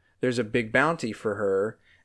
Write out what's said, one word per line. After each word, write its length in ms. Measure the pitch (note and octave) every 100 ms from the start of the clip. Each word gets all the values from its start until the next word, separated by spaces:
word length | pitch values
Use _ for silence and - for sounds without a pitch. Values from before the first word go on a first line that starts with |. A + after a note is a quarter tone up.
| _ _
there's 180 | B2+ A#2+
a 40 |
big 280 | A2 A#2+ A2
bounty 400 | B2+ D3 E3+ A#2
for 220 | G#2+ A2+ G2+
her, 420 | G2+ G2 G#2 - _ _